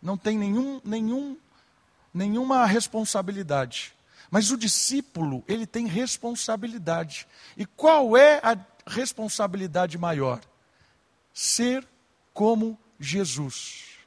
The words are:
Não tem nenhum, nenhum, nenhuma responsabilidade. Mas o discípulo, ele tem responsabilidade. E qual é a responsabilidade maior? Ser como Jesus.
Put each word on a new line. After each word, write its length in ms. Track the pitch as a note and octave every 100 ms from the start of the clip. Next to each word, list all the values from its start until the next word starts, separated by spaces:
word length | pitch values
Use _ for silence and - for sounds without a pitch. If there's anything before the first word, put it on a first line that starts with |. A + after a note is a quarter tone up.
Não 140 | E3 G3
tem 200 | G#3+ G#3+
nenhum, 420 | G3+ G#3 C4+ C4+
nenhum, 540 | G3+ A3 A3 B3 C#4+ C4+ _ _ _ _ _ _ _
nenhuma 520 | E3+ G3 G#3+ C4 C4 A#3
responsabilidade. 1300 | G#3 - A3 A3 G#3 F#3 G3+ E3+ C#3+ B2+ - - _ _ - -
Mas 220 | F#3 G#3
o 60 | B3+
discípulo, 880 | A3 - - C4+ C4+ - D#3+ C3 -
ele 180 | G#3+ A3
tem 220 | A3+ A#3
responsabilidade. 1400 | F3 B3 - A#3 A#3+ - A3 A#3 A3+ E3 E3+ E3 - - - - -
E 80 | G#3
qual 500 | - D#4 D#4+ B3+ A#3
é 240 | D4 D4
a 140 | A#3 A3+ F#3+ _ -
responsabilidade 1080 | G3 B3+ - A3 - G3+ F#3+ F#3 E3 F3+ E3
maior? 440 | E3+ D#3 C3+ A#2+ - _ _ _ _ _ _ _ _
Ser 540 | - - - A#3+ B3+ B3+ _ _ _ _
como 440 | - G#3+ A3+ A3+ A3 _ _
Jesus. 840 | C#3 F3 F#3 B2+ C#3+ - - - - -